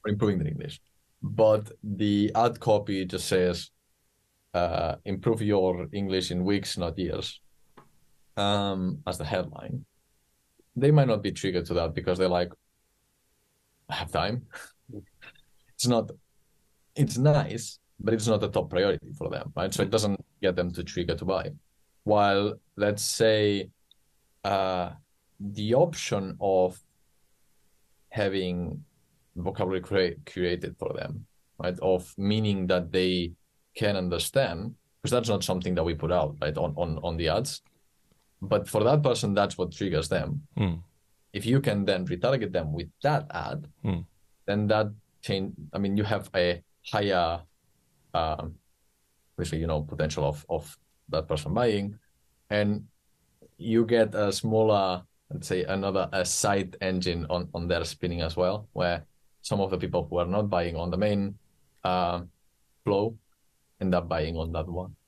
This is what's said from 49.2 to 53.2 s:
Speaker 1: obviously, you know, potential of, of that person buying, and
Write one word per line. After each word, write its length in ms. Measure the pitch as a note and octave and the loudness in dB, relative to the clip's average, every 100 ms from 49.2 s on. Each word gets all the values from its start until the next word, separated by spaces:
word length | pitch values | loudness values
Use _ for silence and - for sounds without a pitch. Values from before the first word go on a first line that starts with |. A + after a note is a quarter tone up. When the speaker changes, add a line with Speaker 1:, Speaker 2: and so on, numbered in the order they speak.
| _ - | _ -6
Speaker 1:
obviously, 240 | - D#2+ | -4 -2
you 60 | E2 | 0
know, 140 | D#2 | -2
potential 420 | D2+ D2+ D#2 - C#2+ | -4 -4 -2 0 -2
of, 200 | D2 - | -2 -6
of 280 | E2 - - _ _ - | -6 -6 -20 _ _ -4
that 180 | D#2+ D#2 | -4 -2
person 260 | - - | -4 -2
buying, 440 | G2+ B2 G#2 G2 G#2 _ _ _ _ _ | 0 2 2 -2 -8 _ _ _ _ _
and 380 | G#2 G#2 G#2 - _ _ _ | 2 2 0 -6 _ _ _